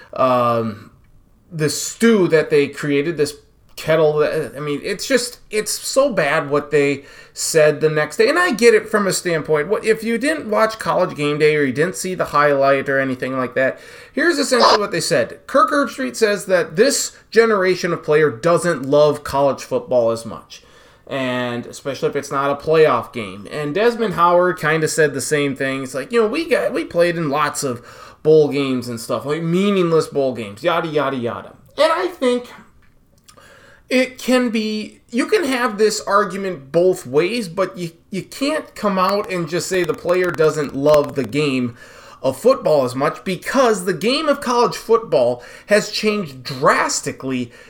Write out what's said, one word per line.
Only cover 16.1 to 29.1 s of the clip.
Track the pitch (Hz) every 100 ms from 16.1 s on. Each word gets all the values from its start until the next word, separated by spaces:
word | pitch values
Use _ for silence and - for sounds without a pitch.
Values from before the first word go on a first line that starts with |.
| 240
says | 214 202 -
that | 180 160
this | 160 269 - - - _
generation | 214 226 208 185 180 175
of | 160
player | - 151 151
doesn't | 120 170 170 175 147
love | 135 147 151 143
college | - 139 139 131
football | - 127 123 123 113
as | 113 113
much, | 82 - - _ - - _ -
and | 135 127 127 123 120
especially | - - 139 123 156
if | 143
it's | -
not | 143 139
a | 139
playoff | 156 160 151 120 110
game. | 117 101 95 101
And | 147 147 156
Desmond | 240 226 214
Howard | 165 175 180 180 175
kinda | 151 160 156
said | - 151
the | 135
same | - 151 143
thing. | 131 135 135
It's | 127
like, | 135 143
you | 233
know, | 214
we | 302 339
got, | 254 -
we | 277
played | 294 170 175 170
in | 156
lots | 143 147 -
of | 139 117 - - - -
bowl | 151 156 147
games | 139 135 127 117
and | 117
stuff, | -